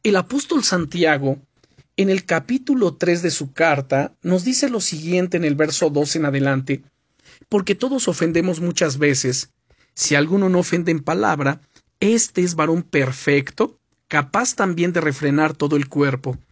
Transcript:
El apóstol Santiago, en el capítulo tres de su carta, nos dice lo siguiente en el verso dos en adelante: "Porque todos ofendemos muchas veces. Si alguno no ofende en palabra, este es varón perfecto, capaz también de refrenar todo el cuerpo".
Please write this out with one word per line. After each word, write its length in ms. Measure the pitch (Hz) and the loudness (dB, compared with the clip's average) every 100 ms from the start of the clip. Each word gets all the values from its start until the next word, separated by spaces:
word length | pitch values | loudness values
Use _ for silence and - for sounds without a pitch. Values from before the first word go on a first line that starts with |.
El 140 | 220 196 | 2 2
apóstol 460 | 180 269 - 320 | 0 -6 0 0
Santiago, 760 | - 185 160 175 160 143 139 139 _ _ _ _ _ - | 0 -2 -2 0 2 2 0 -4 _ _ _ _ _ -2
en 140 | 196 | 0
el 120 | 190 - | 0 0
capítulo 720 | 165 - 262 262 262 190 143 | -4 -2 -4 0 2 2 0
tres 260 | 175 175 | 0 0
de 80 | 170 | -2
su 200 | - 139 | -4 -8
carta, 640 | - 165 139 135 135 - _ | 0 2 2 0 -2 -2 _
nos 220 | 175 180 | -2 0
dice 260 | 180 254 277 | 0 0 0
lo 100 | 233 | -2
siguiente 580 | - 156 160 180 180 175 | -4 -6 -2 0 0 0
en 60 | |
el 120 | 156 143 | 0 0
verso 340 | 156 - 160 | -2 0 0
dos 260 | 143 147 165 | 0 -2 0
en 100 | 147 | 0
adelante: 580 | 139 135 135 131 135 _ _ _ _ _ - _ | 0 0 0 -2 -6 _ _ _ _ _ -20 _
"Porque 240 | 208 190 | -2 0
todos 340 | 196 254 262 - | -2 0 0 -2
ofendemos 520 | 170 165 165 185 165 | 0 0 0 0 -2
muchas 400 | 175 - 165 135 | -4 0 -2 2
veces. 500 | 147 135 131 127 - _ _ _ _ - | 0 2 -2 -4 -8 _ _ _ _ -8
Si 200 | - 147 | 0 2
alguno 340 | 151 196 190 | 2 2 2
no 80 | 180 | 2
ofende 340 | 175 175 170 | 2 0 0
en 100 | 165 | -2
palabra, 600 | 139 175 214 151 139 147 _ _ _ _ | -2 0 0 2 0 -2 _ _ _ _
este 420 | 202 226 - - | 2 2 0 -2
es 140 | 180 165 | -2 0
varón 260 | 156 165 | 0 0
perfecto, 960 | 170 143 131 131 - 143 135 - 247 _ _ _ _ | 0 0 0 -2 0 0 0 -2 -2 _ _ _ _
capaz 480 | 151 139 202 254 - | -2 0 -2 -2 0
también 360 | 196 170 175 | -2 0 0
de 100 | 175 | 0
refrenar 520 | 151 139 147 143 156 | -2 -2 0 2 0
todo 220 | 143 147 147 | 0 0 0
el 120 | 139 | 0
cuerpo". 480 | 147 139 135 135 120 _ | 0 0 0 -6 -8 _